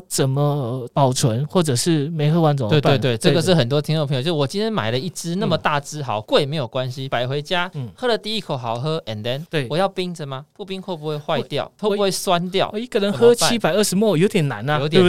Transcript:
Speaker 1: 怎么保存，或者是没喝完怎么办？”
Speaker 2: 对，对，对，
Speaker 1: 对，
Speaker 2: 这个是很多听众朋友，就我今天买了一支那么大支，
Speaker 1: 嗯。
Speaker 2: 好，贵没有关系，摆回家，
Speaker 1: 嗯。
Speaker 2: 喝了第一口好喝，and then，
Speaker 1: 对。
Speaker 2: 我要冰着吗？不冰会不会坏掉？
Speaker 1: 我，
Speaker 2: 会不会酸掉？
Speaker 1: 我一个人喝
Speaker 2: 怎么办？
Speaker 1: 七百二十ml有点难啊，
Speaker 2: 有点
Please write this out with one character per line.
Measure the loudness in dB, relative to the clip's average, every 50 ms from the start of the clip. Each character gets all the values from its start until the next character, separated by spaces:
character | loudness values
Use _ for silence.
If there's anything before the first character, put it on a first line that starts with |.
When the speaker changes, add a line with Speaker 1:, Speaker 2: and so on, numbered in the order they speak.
| 0
Speaker 1:
怎 | -2 -2 0 0 2
么 | 2 2 2 2 0 0 -2 -4 -4 -6 -6 -4
保 | 0 2 2 2
存， | 2 2 0 0 2 0 -2 0
或 | 2 2
者 | 2 2 0
是 | 0 2 2 2 2 0 -2
没 | -2 0 2 2
喝 | 4 4
完 | 4 4 2
怎 | 2 0
么 | 2
办？” | 2 4
Speaker 2:
对， | 4 4
对， | 2 4
对， | 2 0 0 2
Speaker 1:
对， |
Speaker 2:
这 | 2 2 2
个 | 4
是 | 4 4
很 | 4 4 4 2
多 | 0 0
听 | 0 0 -2
众 | -2 0
朋 | -2 -2
友， | -2
就 | -2 -2
我 | 0 0 0
今 | -2 -2 -2
天 | -2 -2
买 | -2 -2 -2 -2
了 | -2 -2
一 | -4 -6
支 | -8 -8 -6 -6 -4
那 | -2 0
么 | 0 0 0
大 | 0 0 0 0
支， | -4 -6 -10 -8
Speaker 1:
嗯。 | -6
Speaker 2:
好， | -4 -4 -4
贵 | -2 2 2 2 2
没 | 2 -2
有 | -4 -6
关 | -4 -4 -4 -4 -4
系， | -6 -8 -6 -4
摆 | -2 -2 -2
回 | -2 -4 -6
家， | -4 -4 -2 -2 -2 -4 -6
Speaker 1:
嗯。 | -10 -10 -10 -8
Speaker 2:
喝 | -4 -2
了 | -2 -2
第 | -2 -2 -4 -6
一 | -6
口 | -6 -6 -8
好 | -6 -4 -6 -6 -4
喝， | -4 -4 -4 -4 -6
and | -8 -8 -6 -6
then， | -6 -6 -6 -6 -6
Speaker 1:
对。 | -4 -4 -4 -2
Speaker 2:
我 | -2
要 | -2 -2 -2
冰 | -2 -4 -6 -6 -6
着 | -10 -10
吗？ | -10 -12 -12 -14 _
不 | _ -14 -12
冰 | -10 -10 -10
会 | -8 -8 -8
不 | -8 -6
会 | -6 -6 -6
坏 | -4 -4 -4 -4
掉？ | -4 -4 -6 -6 -6 -6 _ -4
Speaker 1:
我， | -2 -2
Speaker 2:
会 | 0
不 | 2
会 | 0 0
酸 | 0 -2 0 0 0 0 0 -2
掉？ | -2 -2 -2 -2
Speaker 1:
我 | -2 -8
一 | -6
个 | -2 -2 0
人 | 0 0
喝 | 2 6 6 6 6
Speaker 2:
怎 | 6 4
么 | 2
办？ |
Speaker 1:
七 | 2 2
百 | 0 2
二 | 2 2
十 | 2 2 2
ml | 2 4 4 4
有 | 4 4 2
点 | 2 2 0
难 | 0 -2 -4 -2 -2
啊， | 0 0
Speaker 2:
有 | 0 2
点 | 4 6 6